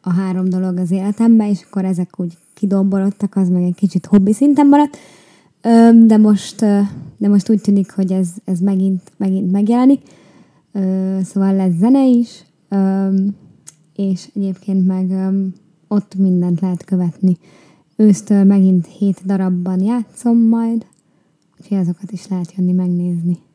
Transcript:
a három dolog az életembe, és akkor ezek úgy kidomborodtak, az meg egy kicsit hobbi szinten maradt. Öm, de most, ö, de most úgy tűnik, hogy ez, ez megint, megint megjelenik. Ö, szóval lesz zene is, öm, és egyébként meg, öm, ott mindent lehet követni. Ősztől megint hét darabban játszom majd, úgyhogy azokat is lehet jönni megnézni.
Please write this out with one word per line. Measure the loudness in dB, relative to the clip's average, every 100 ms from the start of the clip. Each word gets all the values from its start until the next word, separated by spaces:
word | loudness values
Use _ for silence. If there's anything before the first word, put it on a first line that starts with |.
a | -2 -4
három | -4 -4 -4
dolog | -4 -4 -4
az | -4
életembe, | -4 -4 0 4 4 2
és | -4 _
akkor | -6 -4
ezek | -4 -6 -8
úgy | -10 -10 _
kidomborodtak, | _ -2 0 0 0 -2 -4 -6 -2
az | 0
meg | 0
egy | -2 -2
kicsit | -2 -2 2
hobbi | 2 2
szinten | 0 2 4 4
maradt. | 4 2 -4 -20 -20 _ _ _ _
Öm, | 2 6 8 8 6
de | 6
most, | 4 2 -2 -4
ö, | 0 0 -2 -6 -18 -6
de | 0
most | 0 2
úgy | 0
tűnik, | 2 0 -2
hogy | -4 -2
ez, | -2 -4 -6 -8
ez | -4
megint, | -2 0 -2 -4 -8 _
megint | -4 -2 -2
megjelenik. | -2 0 2 2 2 _ _ _ _ _ _ _
Ö, | -6 -4 -4 -4 -4
szóval | -4 -2 0 0
lesz | 0 0
zene | 2 2 4
is, | 2 0 -10 _ _ _
öm, | -2 -2 -2 -2 -2 -2 -6 -20 _ -20 _ _ -8
és | -6 -6 -8 -8
egyébként | -6 -8 -4 -2 0
meg, | -2 -4
öm, | -4 -4 -4 -6 -10 _ _ _
ott | -4 -4 -2
mindent | 0 0 0 -2
lehet | -4 -6 -4
követni. | -2 -2 -2 -2 -2 _ _ _ _ _ 0
Ősztől | 2 2 0 2
megint | 4 4 2 0 -2
hét | -6 -4 -4 -4
darabban | -4 -2 -4 -4 -4
játszom | -2 -4 -8 -6 -2 2 2
majd, | 0 -2 -6 -8 _ _ _ _ _ _ _
úgyhogy | -6 -4
azokat | -2 -6 -10
is | -14 -10
lehet | -8 -8 -4
jönni | -2
megnézni. | 0 -2 -4 -4 -4 -4 -6 _